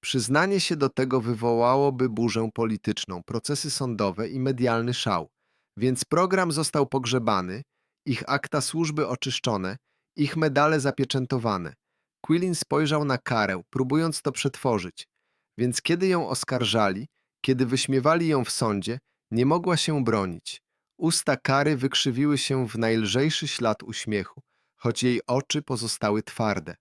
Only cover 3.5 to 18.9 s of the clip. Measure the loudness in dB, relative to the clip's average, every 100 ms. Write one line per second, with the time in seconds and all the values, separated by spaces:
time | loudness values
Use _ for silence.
3.5 | -4 -4 -4 -4 0 -2 -2 -6 -2 -2
4.5 | 0 2 2 0 -2 -2 -2 -4 _ _
5.5 | _ _ -2 -2 0 0 0 2 2 0
6.5 | 0 -2 0 0 0 0 0 2 0 0
7.5 | -8 -12 _ _ _ -6 -4 -2 -2 0
8.5 | -2 -2 -2 -2 0 -2 -2 -4 -4 -2
9.5 | -2 -2 -8 _ _ _ -2 -2 2 2
10.5 | 4 4 4 0 0 -2 -2 -2 -2 0
11.5 | -2 -4 -12 _ _ _ _ 0 2 2
12.5 | -2 0 0 2 0 0 -2 0 0 2
13.5 | -2 -6 -4 0 2 0 -2 -4 -2 -4
14.5 | -2 0 0 -2 -14 -20 _ _ _ _
15.5 | -4 -2 -2 -2 0 2 2 0 -4 -4
16.5 | -2 0 2 2 0 -8 _ _ _ -2
17.5 | 0 2 0 0 2 2 2 2 0 0
18.5 | -2 0 0 -4